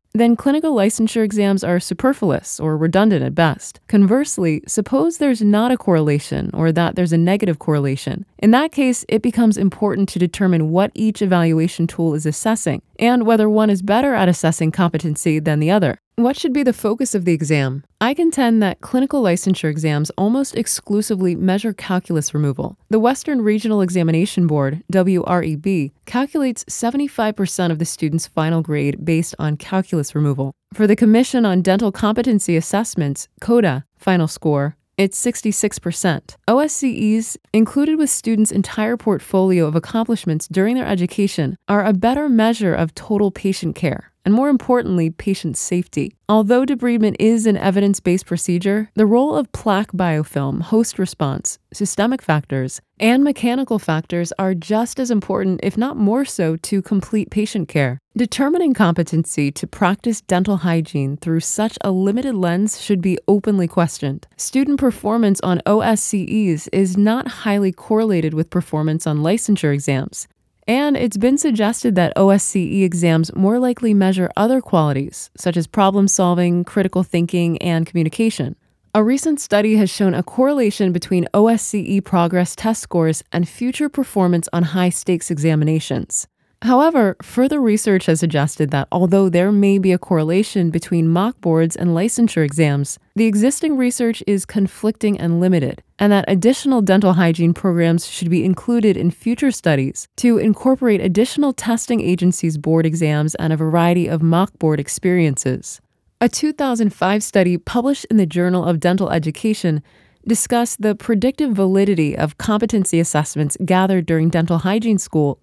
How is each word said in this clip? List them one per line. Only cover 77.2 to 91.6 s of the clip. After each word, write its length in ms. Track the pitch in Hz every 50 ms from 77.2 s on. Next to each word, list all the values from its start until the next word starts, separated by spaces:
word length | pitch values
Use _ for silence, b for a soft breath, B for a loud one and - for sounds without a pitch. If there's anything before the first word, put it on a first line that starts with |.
| 170 165 - 175 170 170 165 -
and 260 | - 175 170 165 165
communication. 680 | - - 175 160 160 - - 226 226 - - 139 - - - _ _ _ _ _ _ -
A 80 | 214
recent 380 | 214 226 262 277 - 320 294 285
study 340 | - - 202 208 208 220 214
has 160 | 214 202 185
shown 240 | - - 202 190 165
a 80 | 143
correlation 680 | 175 - - - 262 277 294 277 240 208 - - 202 185
between 340 | 175 175 - - 190 180 170 - -
O 140 | 202 214 226
S 160 | 233 214 -
C 160 | - - 208
E 200 | 175 - 202 196
progress 540 | 180 - - 180 170 170 180 180 180 - -
test 260 | - - 220 226 -
scores 440 | - - - 175 165 160 156 - - _
and 160 | - 165 175 -
future 400 | - - 240 247 254 - 302 285
performance 600 | - - 262 - - 208 185 175 175 170 165 -
on 100 | - 175
high-stakes 680 | 175 151 156 185 180 180 170 - - - 180 165 - -
examinations. 960 | 175 147 147 165 156 151 147 156 156 160 - - 131 120 - - - - - - _ _ _ _ _ _
However, 540 | - 226 254 262 294 330 339 277 220 196 185 -
further 400 | - - - 247 254 269 302 294
research 460 | 254 226 208 220 - 220 196 185 -
has 140 | - 160 156
suggested 500 | 170 165 147 147 143 151 - - 156 139
that 160 | 151 139 - -
although 360 | - 175 185 175 185 196 196 190
there 220 | 170 175 185 202
may 280 | 208 202 202 196 196 196
be 120 | 185 190
a 80 | 180 180
correlation 720 | - - 185 160 156 156 175 190 214 - - 202 170 165
between 380 | 156 170 - - 180 170 165 165
mock 320 | 165 175 196 233 - _
boards 340 | - 170 160 160